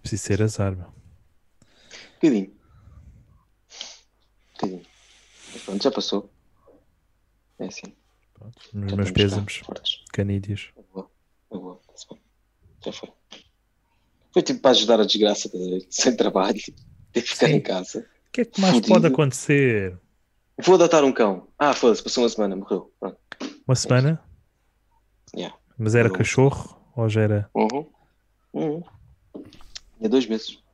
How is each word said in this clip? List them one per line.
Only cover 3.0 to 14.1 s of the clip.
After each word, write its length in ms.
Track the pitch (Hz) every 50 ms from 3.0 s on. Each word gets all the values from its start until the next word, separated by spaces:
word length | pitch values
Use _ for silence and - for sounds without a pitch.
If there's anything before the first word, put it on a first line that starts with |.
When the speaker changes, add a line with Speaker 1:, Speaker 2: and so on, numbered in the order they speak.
| - - - - _ _ _ _ _ _ _ _ _ _ - - - - - - _ _ _ _ _ _ _ _ _ _
Speaker 2:
Um 20 | _
bocadinho. 320 | - - 98 92 87 85 _ _ _ _ _ _ _ _ _ _ - - -
Mas 100 | - -
pronto, 200 | - - 98 101
já 80 | - 135
passou. 400 | - 104 98 - - 101 - - _ _ _ _ _ _ _ _ _ _ _ _ _ _ _ _ _ _ _ _ _ _ _ _ _ _
É 80 | -
assim. 280 | - - - - 190 _ _ _ _ _ _ _ _ _
Speaker 1:
Pronto, 260 | _ - 110 - _ - - -
nos 160 | 101 101 98
Speaker 2:
Já 60 | 98
Speaker 1:
meus 120 | 101 98 95
Speaker 2:
estamos 20 |
cá, 40 | 92
Speaker 1:
pésames, 420 | - 101 101 101 104 101 101 -
Speaker 2:
fortes. 480 | - - - - - - - - - _ _
Speaker 1:
canídeos. 560 | - - 98 101 101 98 98 104 104 98 - - _ -
Speaker 2:
Acabou. 320 | - _ _ 95 92 _ _ _ _ _ _ _ _ _
Acabou. 320 | 113 95 92 92 90 90 _ _
Tá-se 200 | _ - - _
bem. 80 | - _ _ _ _ _ _ _ _ _ _ _ _ _ -
Já 80 | -
foi. 160 | - - - - _ _ _ _ - - _ _ _ _ _ _ _ _ _ _ _ _ _ _